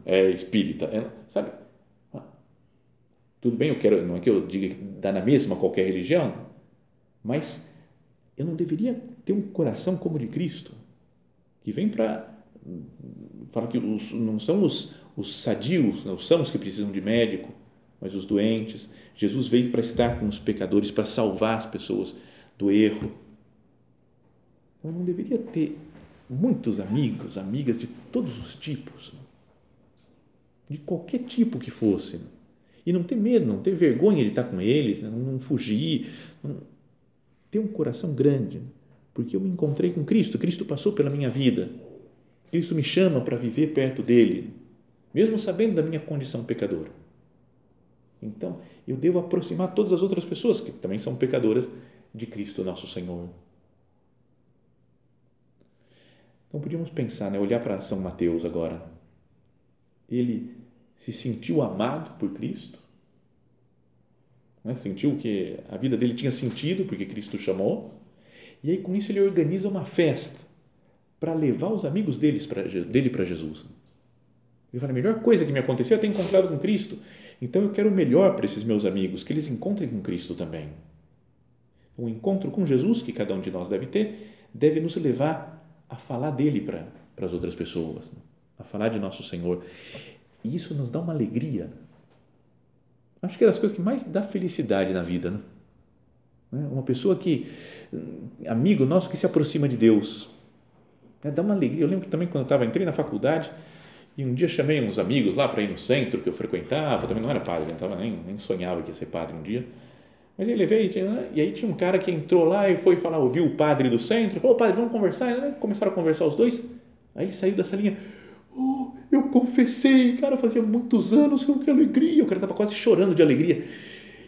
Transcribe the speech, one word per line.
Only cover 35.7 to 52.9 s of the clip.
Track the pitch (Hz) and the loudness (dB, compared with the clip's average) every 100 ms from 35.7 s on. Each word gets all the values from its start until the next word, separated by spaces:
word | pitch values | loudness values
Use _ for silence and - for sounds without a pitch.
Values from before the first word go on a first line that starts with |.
| 107 160 143 - - - - | -2 0 -2 -4 -14 -20 -14
não, | 147 127 - - _ _ _ _ _ _ _ | -12 -12 -14 -20 _ _ _ _ _ _ _
ter | 208 | -2
um | 214 | -2
coração | 208 156 - 175 | -2 -4 -2 -4
grande, | 135 143 135 101 - | 2 4 4 0 -6
né? | - - _ _ _ | -14 -18 _ _ _
Porque | - 120 | -8 -4
eu | 190 | -2
me | 190 | -2
encontrei | 175 151 143 180 | 0 0 2 0
com | 175 | 0
Cristo, | 147 226 - - | 2 2 2 0
Cristo | - - - | -2 -2 -4
passou | 143 208 | -2 0
pela | 202 143 | 0 0
minha | 143 131 | 0 -2
vida, | 123 135 104 90 - - - - _ _ _ _ | 0 2 2 -2 -8 -18 -20 -20 _ _ _ _
Cristo | 170 170 165 | -2 0 0
me | |
chama | 143 180 185 139 | 0 4 4 4
pra | - 120 | 0 -2
viver | 120 110 151 | -2 0 0
perto | - 131 127 | 2 0 0
dele, | 113 120 104 90 - - - - _ _ _ | 4 8 8 4 -6 -12 -20 -20 _ _ _
mesmo | 139 226 220 | 2 2 2
sabendo | - 170 226 170 | -2 0 2 2
da | |
minha | 160 160 | 0 -2
condição | - 147 131 123 | -6 -6 -6 -6
pecadora. | 117 113 101 87 78 - - _ _ _ _ _ _ _ _ _ _ _ | -6 -4 -2 -4 -8 -14 -20 _ _ _ _ _ _ _ _ _ _ _
Então, | 110 104 - - - - - | -14 -10 -10 -10 -16 -16 -8
eu | 131 | 0
devo | 156 180 | 2 2
aproximar | 170 185 - 165 180 | 2 -2 -2 -4 -2
todas | - 202 | 0 2
as | 175 | 2
outras | 190 185 - | 2 0 -4
pessoas | 156 240 190 | -2 0 0
que | - | -2
também | - 92 104 | -8 -6 -4
são | 139 127 | -4 0
pecadoras | 131 131 113 117 123 - - - _ | 0 2 2 2 0 -6 -20 -20 _
de | 113 113 | -14 -12
Cristo | 104 101 - | -10 -10 -6
nosso | 95 87 | -6 -6
Senhor. | - | -8